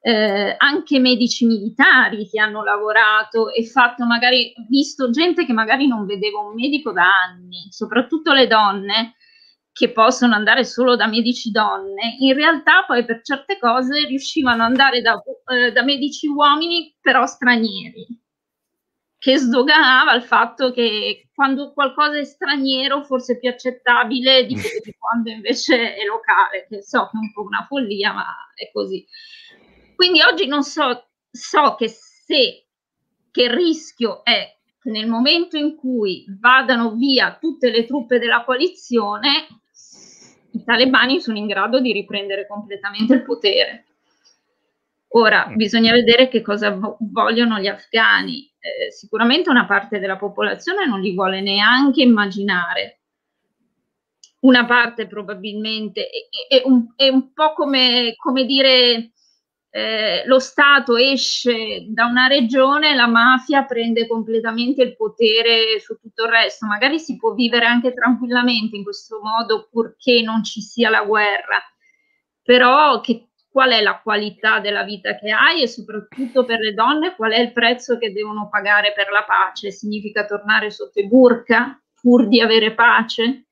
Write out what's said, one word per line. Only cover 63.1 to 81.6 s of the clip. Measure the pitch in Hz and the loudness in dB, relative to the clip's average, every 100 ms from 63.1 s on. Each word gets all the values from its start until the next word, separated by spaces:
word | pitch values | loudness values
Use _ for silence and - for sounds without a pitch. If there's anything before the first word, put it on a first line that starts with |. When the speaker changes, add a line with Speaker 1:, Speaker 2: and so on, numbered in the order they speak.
| 233 233 262 - 277 | 4 4 2 2 0
Speaker 1:
prende | 269 240 233 226 226 | 0 -4 -2 -2 -2
completamente | 233 220 226 226 226 240 269 | -4 -2 -4 -2 -4 -4 0
il | 247 - | 0 0
potere | 214 214 226 220 233 233 220 220 | -8 0 2 4 2 2 2 -2
su | - 220 | -6 -16
tutto | 226 - | -16 -6
il | 226 | 0
resto. | 226 208 - 214 | 2 0 -4 -6
Magari | 208 254 311 | -2 0 -2
si | 302 190 | -6 -4
può | 226 | -4
vivere | 208 240 233 233 | -2 0 2 2
anche | 240 247 | 2 0
tranquillamente | 247 233 233 240 247 247 233 214 208 | -2 0 0 0 0 0 -2 -4 -8
in | |
questo | 202 196 - 220 | -12 -14 -14 -12
modo, | 208 226 214 214 - | -6 -4 -2 -6 -4
purché | 233 226 _ - 240 | -6 -6 _ 0 2
non | 220 226 | 2 -4
ci | - - | -4 -10
sia | 214 - 226 | -12 -2 0
la | 220 | 2
guerra. | 208 214 208 202 - 208 - _ _ _ _ _ _ _ | 0 0 0 -2 -4 -6 -6 _ _ _ _ _ _ _
Però | - 247 247 269 302 233 | 2 4 6 4 4 2
che, | - 226 _ _ _ | -2 -6 _ _ _
qual | 262 262 | 0 2
è | 226 | 2
la | 208 - | 0 -2
qualità | - 208 208 - 220 220 | -4 -4 -4 -4 -2 0
della | 202 208 | -2 -6
vita | 196 208 208 202 | -6 -8 -8 -8
che | 208 | -4
hai | 220 277 330 | 0 2 2
e | 240 | -4
soprattutto | - 202 214 202 - 262 262 | -6 -14 -14 -14 -10 -4 -2
per | 240 226 | 0 -2
le | 220 | -4
donne | 202 233 302 311 | -2 0 0 -4
qual | 359 220 | -4 -2
è | 220 | 0
il | 240 | -2
prezzo | 233 233 240 - 233 | 0 0 -2 -4 -4
che | 226 | -4
devono | 196 214 214 208 | -6 -8 -8 -6
pagare | 208 202 208 208 | -4 2 2 2
per | 208 196 | -2 -2
la | 202 | -2
pace? | 208 196 190 - 202 | 0 0 0 -4 -12
Significa | 190 214 208 208 214 208 | -10 -8 -8 -6 -6 -6
tornare | 202 208 220 214 | -8 -2 -2 -2
sotto | 208 - - | -10 -10 -6
i | 202 | 2
burqa | 247 247 233 - 226 | 6 6 4 0 -2